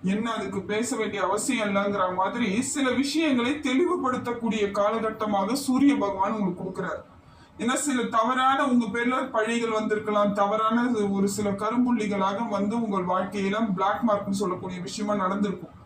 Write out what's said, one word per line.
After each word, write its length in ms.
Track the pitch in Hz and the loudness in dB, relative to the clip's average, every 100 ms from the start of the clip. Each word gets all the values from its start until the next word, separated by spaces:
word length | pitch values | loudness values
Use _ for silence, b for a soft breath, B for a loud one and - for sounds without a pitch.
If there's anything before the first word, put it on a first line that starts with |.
என்ன 280 | 185 208 233 | -2 -2 -2
அதுக்கு 280 | 220 190 196 | -4 -4 -6
பேச 360 | 185 208 240 226 | -4 -2 -2 -2
வேண்டிய 260 | 208 196 | -2 -2
அவசியம் 460 | 185 208 - 233 208 | -2 0 0 -2 0
இல்லைங்கிற 460 | 196 202 202 185 | 0 0 0 0
மாதிரி 480 | 180 190 240 220 196 | 0 -2 0 -2 0
சில 280 | 269 302 262 | -2 0 0
விஷயங்களை 600 | 240 277 311 320 254 233 | 2 0 2 2 2 0
தெளிவுபடுத்தக்கூடிய 1200 | 302 269 262 349 359 254 254 240 226 226 214 196 | -2 0 2 2 2 0 -2 -4 -4 -2 0 0
காலகட்டமாக 840 | 208 202 220 214 214 214 202 196 | 2 0 0 -4 -4 -2 0 0
சூரிய 420 | 262 - 254 277 - | -2 0 4 4 4
பகவான் 360 | 202 190 196 | 0 0 -2
உங்களுக்கு 300 | 220 190 170 | 0 -2 -2
கொடுக்குறாரு. 400 | 185 - 175 - - - B B B - | -8 -6 -8 -8 -12 -20 B B B -6
ஏன்னா 160 | 233 | -2
சில 280 | 285 294 254 | 0 0 0
தவறான 640 | 214 233 226 254 262 269 277 | 0 2 2 2 2 4 4
உங்க 180 | 247 | 2
பேர்ல 320 | 220 233 233 262 277 | 2 0 0 0 0
பழிகள் 480 | 226 220 233 226 214 | 0 0 0 0 0
வந்திருக்கலாம், 540 | 214 214 214 208 208 | 0 -2 0 2 2
தவறான 540 | 202 202 214 220 233 247 226 202 | 2 2 2 2 2 2 2 0
ஒரு 180 | 196 196 | 2 0
சில 220 | 196 202 | 0 -2
கரும்புள்ளிகளாக 1000 | 196 - 247 247 233 202 196 190 202 220 | -2 0 2 2 2 0 0 0 0 -4
வந்து 280 | 202 202 233 | -2 0 0
உங்கள் 220 | 220 196 | 0 -2
வாழ்க்கையில 680 | 180 185 190 208 196 208 226 | 0 0 -2 -2 -2 0 0
பிளாக் 320 | 185 190 214 233 | 0 0 2 2
மார்க்னு 320 | 202 202 196 | 0 0 -2
சொல்லக்கூடிய 380 | 196 175 180 180 | -2 -2 -6 -8
விஷயமா 340 | 185 - 208 | -8 -6 -2
நடந்திருக்கும். 600 | 202 185 202 202 180 165 - | 0 0 0 -2 -4 -10 -18